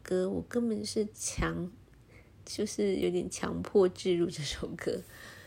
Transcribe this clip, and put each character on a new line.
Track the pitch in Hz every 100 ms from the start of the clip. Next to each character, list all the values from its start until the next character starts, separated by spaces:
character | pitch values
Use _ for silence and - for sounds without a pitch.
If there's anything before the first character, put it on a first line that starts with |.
歌， | - 185 185
我 | 190 -
根 | 240 240
本 | 214
是 | 208 - 208
强， | - - - 165 165 175 - - - - - - - -
就 | -
是 | 214 - 208 190
有 | 180
点 | 175 185
强 | - - 170
迫 | 180 208 185
置 | 180 185 175
入 | 170
这 | 165
首 | 143 - - 170
歌， | - - 180 - - -